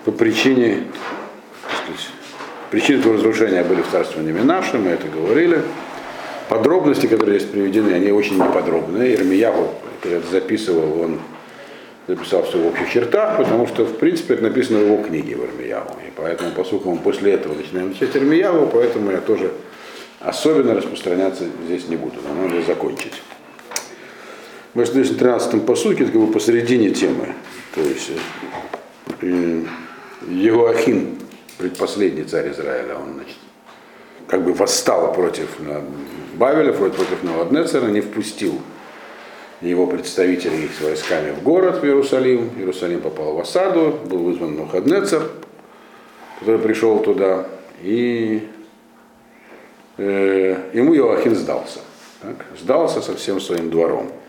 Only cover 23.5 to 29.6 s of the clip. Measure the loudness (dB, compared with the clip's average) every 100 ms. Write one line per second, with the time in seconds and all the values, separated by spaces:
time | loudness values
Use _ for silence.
23.5 | -20 -8 -8 -8 -18 -20 -20 -18 -18 -18
24.5 | -20 -8 0 2 4 2 4 4 4 2
25.5 | 0 2 2 2 2 4 4 4 4 4
26.5 | 2 4 2 2 2 0 0 -4 -10 -14
27.5 | -18 -12 -2 -2 -2 -6 -8 -8 -12 -12
28.5 | -12 -12 -12 -14 -20 -12 -6 -2 0 0
29.5 | -2